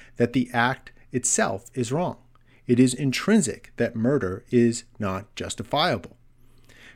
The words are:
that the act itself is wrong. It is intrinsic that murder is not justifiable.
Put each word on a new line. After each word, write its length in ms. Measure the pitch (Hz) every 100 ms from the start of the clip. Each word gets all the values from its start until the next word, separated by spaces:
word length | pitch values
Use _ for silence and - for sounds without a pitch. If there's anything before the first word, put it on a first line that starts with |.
| - -
that 160 | 120
the 180 | 131 120
act 380 | 120 120 139 - - -
itself 540 | 127 - - 190 98 -
is 200 | 131 113
wrong. 240 | 147 175 - _ _ _ _ -
It 140 | 123
is 140 | 127
intrinsic 800 | 127 139 - - 214 120 - - -
that 180 | 117
murder 500 | 110 120 147 92 95 -
is 320 | 123 117 113 - -
not 340 | 101 92 - -
justifiable. 800 | 87 - - 143 175 107 - - _ _ - - - - -